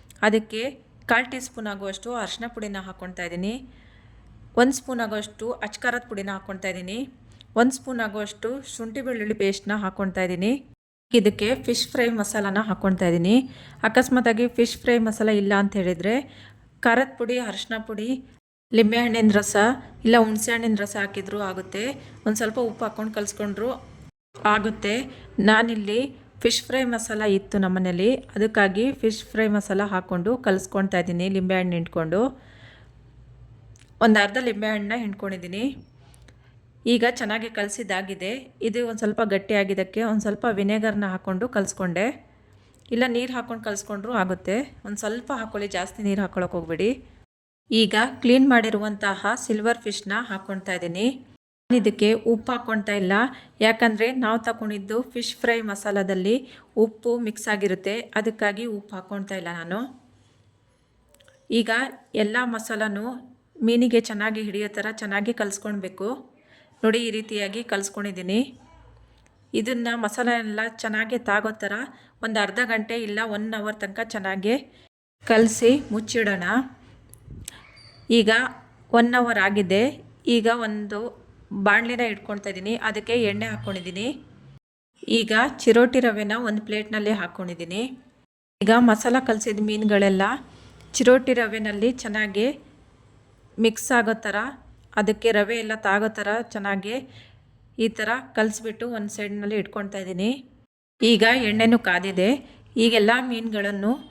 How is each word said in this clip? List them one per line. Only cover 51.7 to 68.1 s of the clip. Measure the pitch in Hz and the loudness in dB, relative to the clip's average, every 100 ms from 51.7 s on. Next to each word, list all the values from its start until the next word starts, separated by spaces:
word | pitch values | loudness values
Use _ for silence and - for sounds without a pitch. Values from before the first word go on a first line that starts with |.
| 240 | 4
ಇದಕ್ಕೆ | 208 208 208 220 226 | 4 4 4 4 2
ಉಪ್ಪು | 220 - | 0 0
ಹಾಕ್ಕೊಳ್ತಾ | 240 - 220 196 202 | -6 -2 -4 0 0
ಇಲ್ಲ, | 185 202 262 - - - 220 | 2 2 2 -2 -20 0 2
ಯಾಕಂದರೆ | 226 233 214 226 262 | 4 2 2 0 0
ನಾವು | 220 226 226 | 0 0 -2
ತಗೊಂಡಿದ್ದು | 226 214 208 196 220 254 | -6 -6 -8 -4 -6 -4
ಫಿಶ್ | 240 233 - | -8 -8 -2
ಫ್ರೈ | 240 233 220 | 0 0 -2
ಮಸಾಲದಲ್ಲಿ | 202 214 202 190 185 190 254 262 - _ - | -6 -2 -2 0 0 2 0 -2 -20 _ 0
ಉಪ್ಪು | 220 - 240 240 220 | 0 0 -2 -2 -2
ಮಿಕ್ಸ್ | 214 226 | -6 -4
ಆಗಿರುತ್ತೆ, | 202 196 185 196 226 - 220 | 0 0 -2 -4 -6 -4 -2
ಅದಕ್ಕಾಗಿ | 220 220 208 202 233 208 | -2 -2 -2 -2 -6 -8
ಉಪ್ಪು | 202 190 | -10 -16
ಹಾಕ್ಕೊಳ್ತಾ | 190 202 196 190 | -10 -10 -8 -8
ಇಲ್ಲ | 170 170 | -8 -10
ನಾನು. | 170 196 262 - _ _ _ _ _ _ _ _ _ _ _ _ _ _ - 226 | -6 -6 -6 -12 _ _ _ _ _ _ _ _ _ _ _ _ _ _ -2 0
ಈಗ | 226 226 262 - _ - | 2 0 -2 -8 _ -2
ಎಲ್ಲ | 208 240 247 226 | 0 0 -2 -6
ಮಸಾಲನೂ | 220 220 214 202 233 247 - _ _ - 220 | -6 -4 -4 -4 -8 -10 -16 _ _ -2 2
ಮೀನಿಗೆ | 240 247 226 220 | 4 6 4 0
ಚೆನ್ನಾಗಿ | 208 220 220 208 | -4 -2 -2 -4
ಹಿಡಿಯೋ | 196 208 220 | -4 -6 -6
ಥರ | 220 220 | -6 -6
ಚೆನ್ನಾಗಿ | 208 202 208 233 | -4 -2 -2 -2
ಕಲಿಸ್ಕೊಳ್ಬೇಕು. | 202 - 214 202 185 190 202 269 - _ _ _ _ - | -4 -4 -8 -8 -8 -8 -6 -6 -12 _ _ _ _ -2
ನೋಡಿ, | 220 233 233 | 2 2 0
ಈ | 214 | -4
ರೀತಿಯಾಗಿ | 220 208 196 214 233 | -6 -6 -6 -6 -4
ಕಲಿಸ್ಕೊಂಡಿದ್ದೀನಿ. | 196 196 208 202 | -4 -4 -8 -8